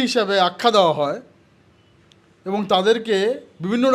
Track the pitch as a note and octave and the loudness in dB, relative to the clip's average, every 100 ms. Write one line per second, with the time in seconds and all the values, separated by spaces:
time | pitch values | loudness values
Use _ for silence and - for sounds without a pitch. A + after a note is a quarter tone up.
0 | B3 B3 G3 G3 F3+ F#3+ A#3+ G#3+ E3+ D3 | 0 -2 0 0 0 0 2 4 2 0
1 | C#3+ G#3+ - _ _ _ _ _ _ _ | -4 -6 -12 _ _ _ _ _ _ _
2 | _ _ _ _ F#3+ G3+ G3+ F#3+ G3+ A#3 | _ _ _ _ -6 -6 0 2 2 0
3 | A3 G3 G#3+ C#4 - - F3+ A#3+ C4 | 0 -2 -2 -4 -10 -12 -6 -2 2